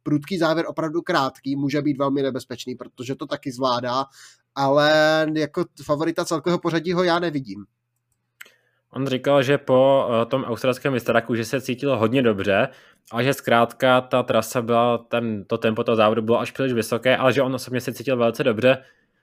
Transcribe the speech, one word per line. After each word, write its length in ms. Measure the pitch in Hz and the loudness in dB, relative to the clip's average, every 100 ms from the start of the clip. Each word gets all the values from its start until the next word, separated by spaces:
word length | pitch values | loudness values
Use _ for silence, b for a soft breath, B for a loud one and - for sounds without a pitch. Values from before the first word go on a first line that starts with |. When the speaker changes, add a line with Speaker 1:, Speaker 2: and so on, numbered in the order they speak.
Speaker 1:
prudký 360 | - 147 143 190 | -2 -2 -2 -2
závěr 280 | 160 160 165 | 0 0 -2
opravdu 340 | 151 156 165 | -4 -4 -4
krátký, 540 | 165 170 135 - 135 139 | -2 0 0 -4 -8 -4
může 260 | 143 147 | -2 -2
být 160 | 143 131 | -2 -2
velmi 240 | 139 139 | -2 -2
nebezpečný, 520 | 135 127 - 117 - | -2 -4 -10 -12 -12
protože 400 | 123 127 - 123 | -12 -14 -12 -10
to 120 | 135 143 | -8 -8
taky 260 | 143 143 | -8 -8
zvládá, 520 | 120 131 120 123 127 135 B B B B | -4 -2 -2 -2 -4 -4 B B B B
ale 720 | - 139 143 147 156 156 156 156 156 | -2 2 4 4 4 4 2 0 -2
jako 280 | 147 180 170 - | -4 -4 -8 -6
favorita 400 | - 147 160 165 | -4 -2 -2 -2
celkového 340 | 170 160 175 175 | -4 -2 0 0
pořadí 340 | 170 165 156 | 0 -2 -2
ho 100 | 175 | 0
já 160 | 180 170 | 0 0
nevidím. 460 | 170 147 120 98 98 _ _ _ _ _ _ - - b b b b - | 0 -4 -8 -12 -16 _ _ _ _ _ _ -20 -20 b b b b -8
Speaker 2:
On 100 | 135 | -4
říkal, 360 | 131 131 143 | -2 2 2
že 160 | 131 143 | 2 0
po, 500 | - 127 135 139 110 117 | 2 4 6 4 2 0
eh, 40 | 117 | 0
tom 180 | 131 | -2
australském 480 | 117 113 131 127 147 | -4 -4 -2 -2 -2
mistráku, 420 | 127 - 117 117 | -2 0 0 0
že 100 | 117 | -2
se 160 | 110 135 | -2 -4
cítil 380 | 120 123 139 123 | -4 -4 -2 0
hodně 240 | 110 131 | 2 2
dobře 460 | 117 101 98 98 135 B B B B | 2 2 2 2 0 B B B B
a 100 | 113 | -4
že 120 | 131 | -2
zkrátka 640 | 139 - 117 117 - 131 127 | -2 2 2 2 2 2 2
ta 220 | 127 127 | 2 0
trasa 400 | 123 113 113 127 | 0 0 0 -4
byla, 360 | 113 117 120 117 | 0 2 2 0
ten, 460 | - 120 117 104 | -4 -4 -4 -6
to 140 | 95 113 | -4 -2
tempo 260 | 113 110 | -2 -2
toho 120 | 120 110 | 0 2
závodu 260 | 107 113 | 4 2
bylo 180 | 110 117 | 2 0
až 100 | 120 | -2
příliš 220 | - 135 | -4 -2
vysoké, 440 | 120 110 117 127 127 | -2 -2 -2 2 2
ale 160 | 131 | 4
že 100 | 123 | 2
on 120 | 127 | 0
osobně 260 | 127 - 123 | -2 -6 -6
se 120 | 127 | -6
cítil 240 | 120 123 127 | -8 -4 0
velice 280 | 117 113 | 0 0
dobře. 340 | 139 110 123 135 b b b b | 0 2 2 2 b b b b